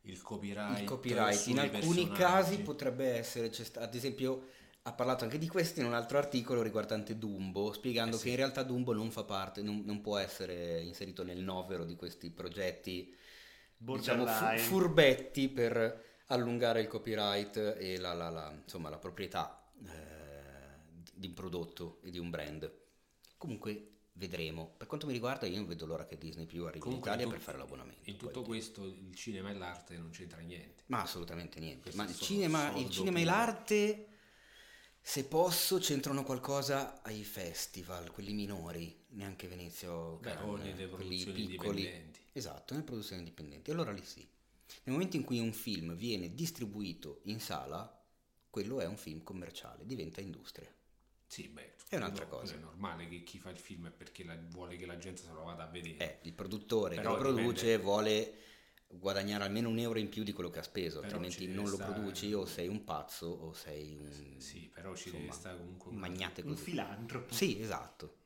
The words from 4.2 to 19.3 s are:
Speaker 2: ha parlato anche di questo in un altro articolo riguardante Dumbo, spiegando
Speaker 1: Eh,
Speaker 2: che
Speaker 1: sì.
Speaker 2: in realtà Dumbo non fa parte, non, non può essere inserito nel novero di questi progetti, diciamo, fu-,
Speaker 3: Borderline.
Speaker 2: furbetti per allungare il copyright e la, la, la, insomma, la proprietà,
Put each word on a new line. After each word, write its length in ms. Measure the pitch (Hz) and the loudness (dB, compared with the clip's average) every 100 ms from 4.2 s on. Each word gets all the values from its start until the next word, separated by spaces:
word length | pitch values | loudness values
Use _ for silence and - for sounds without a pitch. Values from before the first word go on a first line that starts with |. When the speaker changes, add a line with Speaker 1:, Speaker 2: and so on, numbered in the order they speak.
| 131 131 - - - - | 2 2 -4 -18 -20 -12
Speaker 2:
ha 100 | - | -8
parlato 320 | 120 123 127 113 | 2 2 4 2
anche 120 | 147 | 0
di 120 | 165 | 2
questo 320 | 190 165 - | 2 2 2
in 60 | 120 | 2
un 60 | |
altro 240 | 120 117 143 | 2 4 4
articolo 440 | 143 127 117 123 | 6 2 4 4
riguardante 560 | 110 107 101 110 101 110 | 4 2 2 0 0 -2
Dumbo, 560 | 107 98 95 95 104 | -2 -2 -2 2 2
spiegando 420 | - 131 117 113 113 | 2 0 2 2 2
Speaker 1:
Eh, 40 | |
Speaker 2:
che 60 | 120 | 2
Speaker 1:
sì. 40 | |
Speaker 2:
in 60 | 123 | 4
realtà 260 | 135 135 | 2 2
Dumbo 300 | 131 123 123 | 0 2 4
non 180 | 110 110 | 2 2
fa 140 | 110 104 | -2 -2
parte, 360 | 98 95 104 | 0 -2 -2
non, 200 | 104 104 101 | -2 0 0
non 140 | 104 | -2
può 180 | 107 101 | 2 2
essere 640 | 92 - 92 87 87 85 | 2 -2 -4 -2 0 0
inserito 420 | 85 92 95 87 | -2 -6 -8 -6
nel 160 | 92 90 | -4 -2
novero 440 | 92 92 90 90 | -2 -2 -2 -4
di 140 | 85 85 | -4 -6
questi 340 | 87 - 87 | -8 -8 -10
progetti, 840 | - 90 92 92 - - 90 90 - - - - - - _ | -6 -6 0 0 0 -4 -4 -6 -14 -20 -20 -20 -20 -20 _
diciamo, 500 | 117 117 113 120 120 | -4 0 4 4 6
fu-, 60 | |
Speaker 3:
Borderline. 260 | 110 110 113 | 6 6 6
Speaker 2:
furbetti 920 | 117 190 175 160 143 123 - - 135 | 6 6 10 12 12 10 2 2 4
per 540 | 135 117 117 113 113 - - - | 6 4 6 4 2 -12 -20 0
allungare 520 | 127 120 120 120 113 | 2 4 4 6 6
il 60 | 110 | 4
copyright 880 | 110 113 110 104 101 101 110 107 92 | 0 0 2 4 4 2 2 2 2
e 200 | 95 92 | 0 0
la, 160 | 90 | 0
la, 160 | 85 85 | 0 -2
la, 220 | 82 76 76 | -4 -6 -10
insomma, 260 | - 92 78 | -10 -6 -6
la 80 | 76 | -6
proprietà, 720 | 92 85 92 | -8 -6 -2